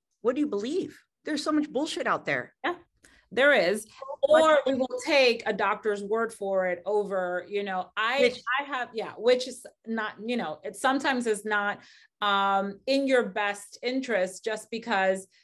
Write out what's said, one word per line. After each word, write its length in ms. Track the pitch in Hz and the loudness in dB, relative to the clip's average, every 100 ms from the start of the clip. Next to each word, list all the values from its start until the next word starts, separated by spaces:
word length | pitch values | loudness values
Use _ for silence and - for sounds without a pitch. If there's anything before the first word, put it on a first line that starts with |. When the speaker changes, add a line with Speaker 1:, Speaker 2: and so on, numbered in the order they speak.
| _ _ | _ _
Speaker 1:
What 120 | 220 | -2
do 60 | 262 | 0
you 60 | 294 | -2
believe? 520 | 202 233 349 294 - _ _ | -2 -4 -4 -6 -12 _ _
There's 180 | - 302 | -6 -4
so 100 | - | 0
much 180 | 302 294 | 0 0
bullshit 360 | 220 311 359 220 | -2 -4 -2 0
out 180 | 170 - | 0 0
there. 280 | 135 117 _ | -4 -4 _
Speaker 2:
Yeah, 100 | 294 359 _ _ _ _ _ | -4 -4 _ _ _ _ _
there 200 | 202 277 | 2 4
is. 300 | 262 175 214 | 6 4 0
Speaker 1:
So 60 | - - 269 285 277 | -4 -16 -14 -2 6
much 120 | 311 | 6
Speaker 2:
Or 140 | 320 302 262 | 8 6 4
we 80 | |
will 260 | 269 262 254 | 0 -2 -4
take 380 | 247 285 254 233 - | 2 4 6 4 -2
a 60 | |
doctor's 500 | 214 202 214 220 202 | 0 0 0 -2 -2
word 300 | 202 220 226 | -2 -2 -2
for 340 | 226 196 190 185 | -4 -2 0 0
it 160 | 175 185 | -2 -2
over, 580 | 208 196 190 180 180 - | -2 0 -2 -2 -4 -4
you 140 | 202 | -6
know, 280 | 202 185 180 - | -4 -4 -4 -2
I, 240 | 220 269 | -2 2
Speaker 1:
Which 200 | 247 247 - 254 | 0 0 -4 -4
Speaker 2:
I 40 | |
have, 260 | 285 262 240 | -4 -6 -6
yeah, 180 | 226 175 - | -8 -8 -2
which 300 | 220 247 254 | 2 2 0
is 180 | - - - 226 | -12 -18 -18 -8
not, 280 | 226 214 - | -6 -6 -8
you 120 | 214 240 | -6 -4
know, 240 | 165 156 | -6 -8
it 120 | - - | -12 -2
sometimes 500 | 262 269 294 262 233 | 0 0 0 -2 0
is 180 | 208 | -2
not, 360 | 214 208 202 202 - - _ _ | 0 -2 -2 -6 -12 -20 _ _
um, 560 | 208 196 196 196 202 202 - | 0 2 2 2 0 -4 -2
in 200 | 269 269 | 0 4
your 180 | 254 | 2
best 540 | 202 202 208 202 - - | 2 -2 -4 -4 -12 -8
interest 600 | 240 262 254 208 185 - | -4 -4 -2 0 -2 -4
just 260 | - 262 - | -6 -6 -6
because 560 | 226 226 202 190 190 190 _ | -10 -2 0 2 0 -6 _